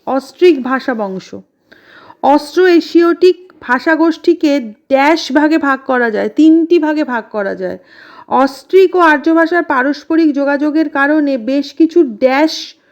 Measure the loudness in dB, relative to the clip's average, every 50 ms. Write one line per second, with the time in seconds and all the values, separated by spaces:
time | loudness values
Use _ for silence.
0 | _ -6 -6 -6 -6 -8 -2 _ 2 2 2 2 -2 -4 -4 -4 -4 -6 -6 -6
1 | -6 -8 -8 -12 -14 -14 -18 -20 -20 _ _ _ _ _ _ _ _ _ -20 -20
2 | -20 -20 -14 _ 0 0 2 2 0 -2 -2 0 2 4 4 2 0 2 0 2
3 | 2 2 2 2 2 2 2 0 -6 -18 _ _ -6 -4 -4 -2 0 -2 0 0
4 | 0 0 -2 0 0 -2 0 0 0 0 0 -2 -4 -6 -12 -18 _ -2 0 2
5 | 2 2 0 0 -2 -2 -2 0 0 2 0 0 0 -2 -2 -4 -4 -4 -2 -2
6 | -2 -2 -2 -4 -4 -4 0 2 4 4 4 4 2 2 0 0 2 0 -2 -2
7 | -4 -4 -4 -6 -8 -8 -8 -6 -6 -6 -6 -6 -8 -8 -8 -10 -16 _ _ -20
8 | -20 -20 -20 -20 -10 -4 0 0 0 0 -2 -8 -8 _ 2 4 4 4 2 2
9 | 2 2 2 2 0 0 2 2 2 2 0 -2 -2 -2 -2 -2 -2 -2 -4 -6
10 | -6 -4 -2 0 0 0 0 0 -2 -2 -2 -2 -2 -2 -2 -2 -2 -2 -2 -2
11 | 0 0 0 0 0 0 -2 -4 -4 -4 -4 -4 -4 -6 -2 0 0 0 2 0
12 | 0 0 -2 -2 -2 0 2 2 0 0 -2 -6 -12 -16 -18 _ _ _